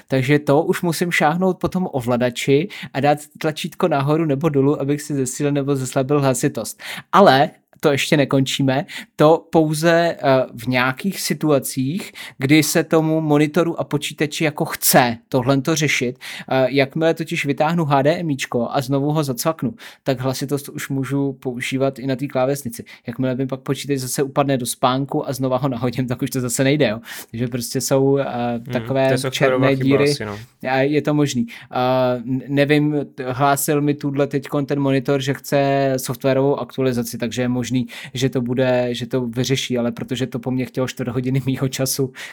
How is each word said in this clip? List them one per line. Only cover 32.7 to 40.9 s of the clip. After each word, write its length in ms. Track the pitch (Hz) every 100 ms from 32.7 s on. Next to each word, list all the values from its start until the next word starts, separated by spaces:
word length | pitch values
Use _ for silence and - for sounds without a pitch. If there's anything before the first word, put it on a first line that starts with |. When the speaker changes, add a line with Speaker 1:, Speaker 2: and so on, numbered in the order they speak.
| 151 151 147 - -
Speaker 1:
t-, 160 | 127
hlásil 500 | 123 143 139 - 147
mi 120 | 147
tuhle 340 | 147 147 139 139
teďkon 380 | 143 - 147 139
ten 140 | 143
monitor, 420 | 139 135 135 139
že 120 | 131
chce 600 | 131 - 143 139 139 135 131
softwarovou 600 | - 120 135 131 139 135
aktualizaci, 580 | 120 - 131 120 117 117
takže 240 | 120 123
je 60 | 123
možný, 240 | 123 113 127 120 - -
že 160 | 123 131
to 120 | 131
bude, 460 | 120 127 127 123 123
že 160 | 120 120
to 140 | 131 120
vyřeší, 520 | 120 127 131 - 120
ale 140 | 117
protože 360 | 117 117 120 127
to 120 | 120
po 120 | 131
mně 140 | 127 120
chtělo 220 | 131
čtvrt 200 | 127